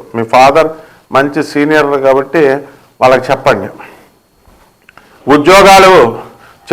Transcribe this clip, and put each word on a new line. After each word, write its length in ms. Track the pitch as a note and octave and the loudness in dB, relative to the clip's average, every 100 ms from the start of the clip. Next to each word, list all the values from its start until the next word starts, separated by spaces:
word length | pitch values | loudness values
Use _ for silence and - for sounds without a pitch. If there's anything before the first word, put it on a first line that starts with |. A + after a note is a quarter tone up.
| - A2+ | -8 -10
మీ 80 | |
ఫాదర్ 440 | A2+ B2+ C3+ D#3+ D#3 - - _ _ | -2 2 2 2 -2 -6 -20 _ _
మంచి 320 | B2+ C#3+ D3+ | -4 -4 -6
సీనియర్ 420 | D3 D3 D3 D#3 C#3+ | -6 -4 -2 -2 -2
కాబట్టి 640 | C#3+ C3+ C3+ C3+ E3+ C3+ C#3+ - _ _ - | -2 0 -2 -2 -2 -2 -2 -8 _ _ -4
వాళ్ళకి 300 | B2+ B2+ - | 0 0 -2
చెప్పండి. 380 | C3+ C#3+ G#2 G2 - - - _ _ _ _ _ _ _ _ _ _ _ _ B2+ | -4 -2 -4 -6 -16 -20 -20 _ _ _ _ _ _ _ _ _ _ _ _ -2
ఉద్యోగాలు, 880 | D3 D3+ G3 G3 F#3+ F#3+ F3 A#2 - - _ - _ - | 0 4 4 4 4 4 4 0 -4 -18 _ -20 _ -4